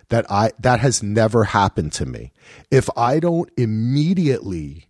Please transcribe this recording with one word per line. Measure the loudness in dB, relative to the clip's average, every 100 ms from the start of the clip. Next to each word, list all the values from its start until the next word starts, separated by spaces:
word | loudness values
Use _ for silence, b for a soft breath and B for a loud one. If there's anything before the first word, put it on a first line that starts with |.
| B
that | -2 0
I, | 0 0 0
that | 0 2
has | 2 0
never | -2 2 2 2 2
happened | 2 2 0 -6
to | -6 -8
me. | -10 -16 B B B B
If | 0 2 0
I | 0 0
don't | 0 -2 -4 -4
immediately | -2 -2 0 0 0 0 0 -2 -4 -8 -8 -14